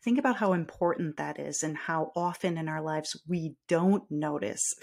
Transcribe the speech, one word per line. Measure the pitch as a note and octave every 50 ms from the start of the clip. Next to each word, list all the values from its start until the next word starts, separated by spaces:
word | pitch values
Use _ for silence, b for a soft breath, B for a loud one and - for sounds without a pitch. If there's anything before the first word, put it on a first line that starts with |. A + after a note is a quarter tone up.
Think | - A#3 A#3+ C4
about | C4+ C4 A#3+
how | - A3 G3
important | F#3 F3 E3 - - - F3+ F3 E3+ - F3+ D#3 D3+
that | - D3 D3 D3+ -
is | D3 D3 D3 -
and | - D#3 D3+
how | D3 - - E3 D#3+ D#3 - -
often | F3 F3 F3+ E3+ - - F#3 E3+
in | E3 D#3+ D#3
our | D#3 D#3
lives | D#3 D#3 D#3 D#3 D3+ - - - _
we | D#3 F3+ F3 D#3+ D#3+ - _ _ -
don't | F3 E3 F3 F#3+ G3 G3+ - _
notice | D3+ D3 D3+ D3+ D3 C#3+ - G#2 - - - - - -